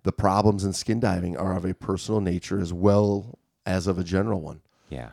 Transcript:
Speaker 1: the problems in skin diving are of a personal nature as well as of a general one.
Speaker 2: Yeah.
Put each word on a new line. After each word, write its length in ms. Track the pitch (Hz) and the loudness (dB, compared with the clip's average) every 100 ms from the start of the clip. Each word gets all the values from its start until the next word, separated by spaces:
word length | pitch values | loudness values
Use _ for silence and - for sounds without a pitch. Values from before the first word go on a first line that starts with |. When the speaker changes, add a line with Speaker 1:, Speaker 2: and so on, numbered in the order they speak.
Speaker 1:
the 80 | 95 | -4
problems 520 | - 101 95 104 101 98 | 0 2 4 4 2 0
in 80 | |
skin 260 | 92 - 107 | -2 -2 0
diving 360 | 107 90 90 85 | 0 0 -2 -2
are 180 | 95 92 | -2 -2
of 80 | 90 | -4
a 80 | |
personal 460 | 90 - 95 - 110 | -6 -4 -4 -2 0
nature 380 | 95 87 - 101 | 0 -2 -2 -4
as 140 | 85 | -2
well 680 | 87 98 101 104 101 107 - _ _ - | 2 4 6 4 0 -4 -16 _ _ -2
as 220 | 92 90 | 0 0
of 100 | 90 | -2
a 60 | |
general 380 | 85 95 107 92 | 0 0 0 -2
one. 200 | 76 78 _ _ _ | -6 -14 _ _ _
Speaker 2:
Yeah. 220 | 67 57 | -10 -10